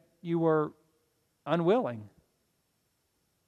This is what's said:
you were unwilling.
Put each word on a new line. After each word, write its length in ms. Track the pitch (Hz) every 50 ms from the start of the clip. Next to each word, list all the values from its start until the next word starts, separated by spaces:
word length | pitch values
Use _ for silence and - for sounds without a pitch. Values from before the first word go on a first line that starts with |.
| _ _ _ _
you 180 | - 170 170 170
were 340 | 165 160 156 156 151 - - - _ _ _ _ _ _ _ _ _ _ _ _ _
unwilling. 640 | 143 156 175 165 170 214 262 220 123 120 110 107 101 - _ _ _ _ _ _ _ _ _ _ _ _ _ _ _ _ _ _ _ _ _ _ _ _ _ _